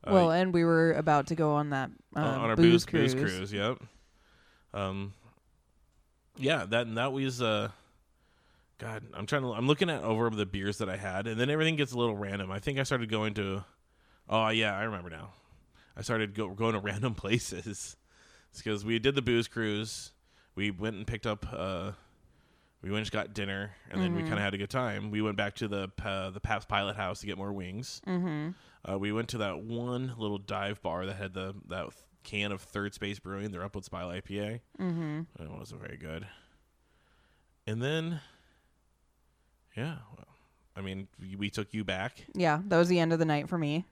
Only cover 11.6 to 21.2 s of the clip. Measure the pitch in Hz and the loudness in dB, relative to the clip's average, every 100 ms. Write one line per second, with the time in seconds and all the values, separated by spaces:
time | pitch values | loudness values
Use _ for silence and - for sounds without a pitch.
11.6 | 160 156 139 123 120 104 101 98 95 98 | 2 2 0 2 2 2 -2 -4 -4 -4
12.6 | 98 135 135 135 113 110 107 104 98 95 | -2 -2 0 0 0 0 0 0 -2 -2
13.6 | 95 _ _ _ _ _ _ 110 110 110 | -6 _ _ _ _ _ _ 2 4 4
14.6 | 110 98 110 101 87 80 101 - _ - | 2 0 -2 -4 -8 -12 -14 -18 _ -20
15.6 | _ _ - - - 113 107 101 104 98 | _ _ -20 -12 -2 0 0 0 -4 0
16.6 | 113 107 101 98 123 107 98 113 - 87 | 2 2 0 0 -2 -2 2 2 2 -8
17.6 | 110 98 - - _ _ - - _ - | -8 -8 -10 -14 _ _ -20 -20 _ -10
18.6 | - 107 101 117 117 139 123 117 117 - | -4 -2 0 2 4 2 4 4 2 0
19.6 | 110 104 110 - - _ _ _ _ - | 0 0 -4 -8 -12 _ _ _ _ -2
20.6 | 104 92 107 104 104 117 | -2 0 -4 -4 -6 -4